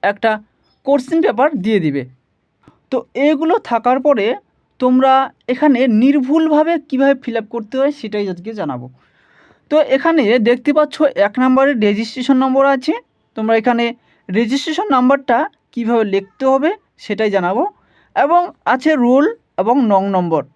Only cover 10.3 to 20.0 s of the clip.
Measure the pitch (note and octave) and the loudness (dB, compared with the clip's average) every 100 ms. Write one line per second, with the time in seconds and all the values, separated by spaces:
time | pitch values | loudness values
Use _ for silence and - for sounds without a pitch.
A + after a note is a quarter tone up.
10.3 | B3 G#3+ B3 D4 D4 D4+ - D4 - G3+ | 2 2 0 0 0 0 0 -2 2 -2
11.3 | G#3 C4 B3+ C4+ B3+ G#3 G#3 A3+ C4 B3+ | 2 2 2 2 2 0 0 -6 -8 0
12.3 | B3+ C4 C4 C#4 C4+ C4 A4+ _ _ _ | 2 2 2 2 0 -2 -6 _ _ _
13.3 | - A3 A3+ A3+ A#3 A#3 A#3 _ _ - | -8 0 0 2 0 -2 -6 _ _ -6
14.3 | F#3 A3+ C4+ D#4+ D#4 G#4 C4 B3+ C#4 C#4 | -2 0 -2 -4 -6 0 2 2 0 0
15.3 | A#3+ D#4+ _ _ - A3+ A#3 G#3+ G3 G3 | -2 -2 _ _ -8 -2 0 0 -2 -4
16.3 | _ C4 C4+ D4+ G#4 _ _ - G3+ A3 | _ 0 0 0 -4 _ _ -10 -4 0
17.3 | G3 F3 G#3 F#4+ _ _ _ _ - C#4 | 0 0 -2 -4 _ _ _ _ -2 2
18.3 | F4 F4 - - B3+ D#4 D#4 A#3+ B3+ D#4 | 2 0 -6 -2 0 0 0 2 2 2
19.3 | A#4 _ - F#3+ C4 A#3 G3 | -4 _ -6 0 2 2 2